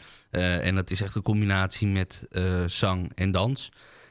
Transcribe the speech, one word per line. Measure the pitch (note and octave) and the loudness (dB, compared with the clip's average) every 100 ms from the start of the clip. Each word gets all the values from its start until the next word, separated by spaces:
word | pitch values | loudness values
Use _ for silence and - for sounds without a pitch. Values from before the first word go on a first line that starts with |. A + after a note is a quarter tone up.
| - - - | -20 -20 -6
Eh, | F2+ F2+ F2+ F2 | 0 2 2 2
en | |
dat | F#2+ F#2 | 0 0
is | F#2 | -2
echt | G2 | -2
een | G#2+ | -2
combinatie | G#2 G#2+ G2+ G2 F#2+ - G#2 | 0 2 4 2 0 0 0
met, | F#2+ F#2 - - | 2 -2 -6 -8
eh, | F2+ F#2 F2+ F2 | -2 0 0 0
zang | - G2 F#2 F2 | 0 0 0 -4
en | - F#2+ | -2 0
dans. | F#2 A2 C3+ - - - - - | 2 2 -2 -8 -18 -20 -20 -20